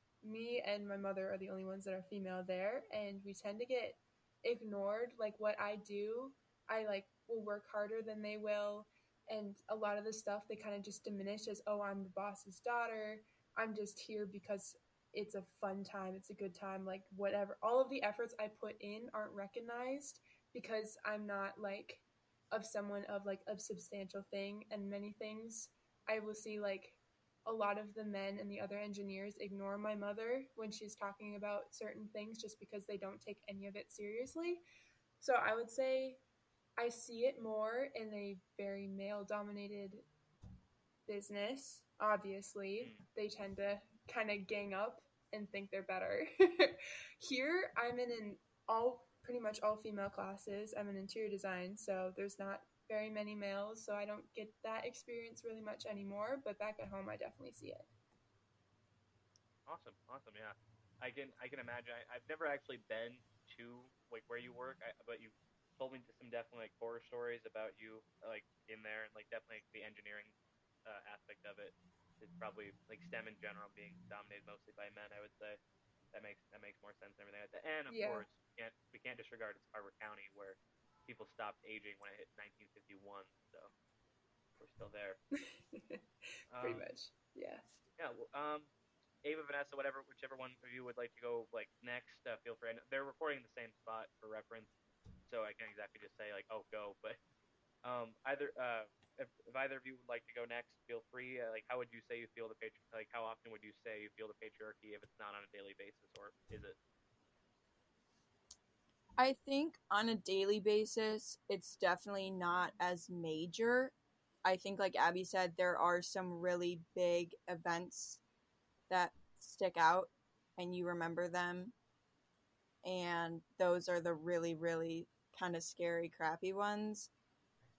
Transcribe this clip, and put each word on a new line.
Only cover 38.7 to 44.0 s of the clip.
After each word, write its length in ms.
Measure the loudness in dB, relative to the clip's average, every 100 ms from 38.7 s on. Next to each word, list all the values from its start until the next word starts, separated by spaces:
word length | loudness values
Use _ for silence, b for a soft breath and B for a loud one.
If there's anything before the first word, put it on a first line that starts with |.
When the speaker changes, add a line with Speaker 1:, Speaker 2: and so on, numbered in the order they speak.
| -2 -4
Speaker 1:
male-dominated 1160 | -4 -2 -2 -2 -2 -2 -4 -6 -6 -8 -10 -18 _ _ _ -16 -16 -20 _ _ _ -6
business. 760 | -4 -2 0 0 0 -6 -12 -12 2
Obviously, 960 | 4 4 2 -4 -6 -4 -2 -2 -4 -10
Speaker 2:
Mm. 40 | -10 -4
Speaker 1:
they 120 | -2
tend 280 | -2 -6 -2
to 240 | 0 0 -6 -18